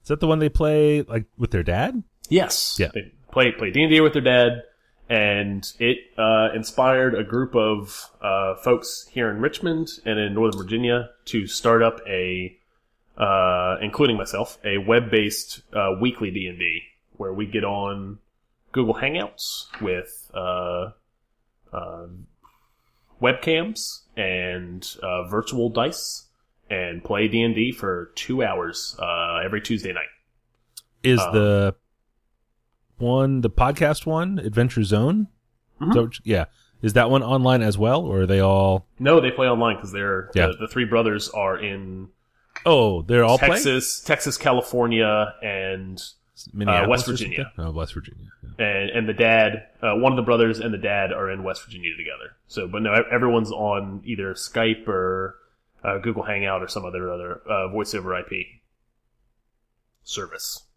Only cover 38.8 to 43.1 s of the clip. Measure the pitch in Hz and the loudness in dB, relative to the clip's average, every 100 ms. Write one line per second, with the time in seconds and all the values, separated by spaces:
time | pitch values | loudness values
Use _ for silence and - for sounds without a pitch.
38.8 | - _ 135 165 127 123 127 117 113 104 | -2 _ 6 6 6 2 2 4 2 0
39.8 | 98 98 101 95 - 98 82 90 107 127 | -6 -4 -2 -2 -2 2 2 0 -6 -4
40.8 | 113 113 113 104 - 107 98 92 104 98 | 2 2 2 0 -4 -2 -2 -2 -6 -8
41.8 | 95 92 95 _ _ _ _ - 170 151 | -10 -14 -16 _ _ _ _ -4 4 6
42.8 | 110 90 80 | 4 2 2